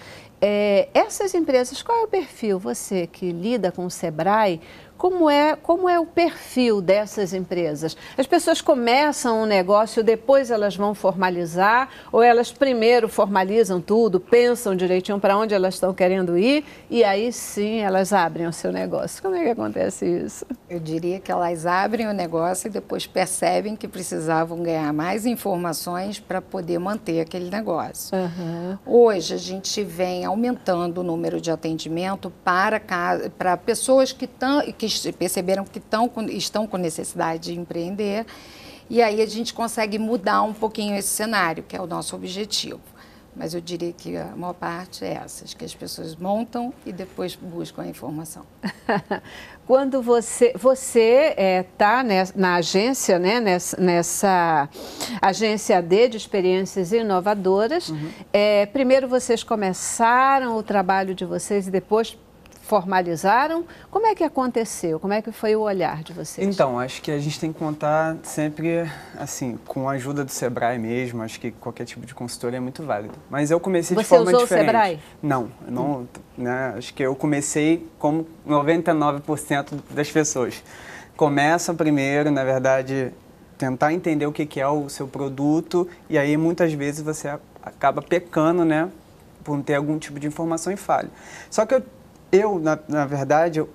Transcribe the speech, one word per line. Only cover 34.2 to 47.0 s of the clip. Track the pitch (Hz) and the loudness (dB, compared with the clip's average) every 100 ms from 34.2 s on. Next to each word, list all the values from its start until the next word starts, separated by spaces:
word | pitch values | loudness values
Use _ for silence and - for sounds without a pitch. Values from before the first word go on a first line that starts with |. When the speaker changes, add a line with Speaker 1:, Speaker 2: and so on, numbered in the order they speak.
| 254 | -10
Speaker 2:
tão, | - 254 294 - | -6 0 0 0
que | - 220 | -4 -4
es-, | - 156 | -4 -6
perceberam | - 175 202 180 190 | -4 -2 -2 0 -2
que | 196 - | -2 -12
tão | - 220 240 | -4 0 0
com, | 240 | -2
estão | 214 208 - 208 214 | -6 -6 -4 -4 -4
com | 190 | -2
necessidade | 175 - - 175 165 165 170 | -4 -4 -10 -4 -4 -4 -8
de | 170 | -10
empreender, | 170 165 170 202 208 202 226 - - - - - - | -8 -8 -6 -4 -4 -4 -6 -14 -20 -20 -20 -20 -2
e | 226 | 2
aí | 226 214 | 4 2
a | 214 | -2
gente | 214 233 | -2 -8
consegue | - 226 233 214 214 | -6 -6 -2 -2 -2
mudar | 220 240 190 202 | -2 -2 0 2
um | 214 | 0
pouquinho | 214 220 214 208 202 | -2 -4 -2 -4 -2
esse | 196 | -4
cenário, | - 220 208 175 165 - | -4 -2 0 0 -2 -8
que | 185 | -10
é | |
o | 180 | -8
nosso | 170 160 185 | -8 -8 -10
objetivo. | 92 92 214 - - - - - - - - - | -10 -8 -6 -6 -6 -12 -18 -20 -20 -20 -20 -12
Mas | 165 | -8
eu | 175 | -8
diria | 170 170 170 | -8 -8 -8
que | 175 175 175 | -10 -12 -10
a | 165 | -10
maior | - 175 | -10 -10
parte | 175 170 170 185 - | -8 -8 -8 -12 -12
é | 185 156 | -10 -10
essas, | - - - | -10 -16 -18
que | - 165 | -16 -16
as | - | -14
pessoas | 170 - 170 160 | -14 -12 -14 -10
montam | 185 208 233 240 240 - - | -4 -4 -4 -6 -8 -10 -14
e | |
depois | 180 | -12